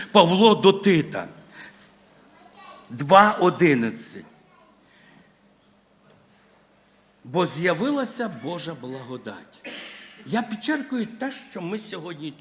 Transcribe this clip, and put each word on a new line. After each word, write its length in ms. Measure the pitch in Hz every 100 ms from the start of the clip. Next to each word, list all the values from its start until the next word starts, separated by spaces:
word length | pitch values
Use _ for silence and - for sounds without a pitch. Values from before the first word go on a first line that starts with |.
| -
Павло 440 | 208 170 190 220 196
до 180 | 185
Тита. 540 | 196 202 170 - 98 85 - - - - - - - _ _ _ _ - - - - -
Два 420 | 123 143 190 208
одинадцять. 960 | 208 180 131 170 131 113 - - - - _ _ _ _ _ _ _ _ _ _ _ _ _ _ _ _ _ _ _ _ _ _ _ _ _ _ _ _ _
«Бо 220 | 123 151 175
з'явилася 840 | 151 180 165 254 285 254 - 226 143
Божа 320 | 131 175 151 143
благодать». 920 | 127 135 123 127 110 92 - _ - - - - - - 131
Я 160 | 208
підчеркую 640 | 233 214 269 302 262 254 220
те, 260 | - 262 262 -
що 100 | 202
ми 180 | 170 214
сьогодні 540 | 214 185 165 156 156 -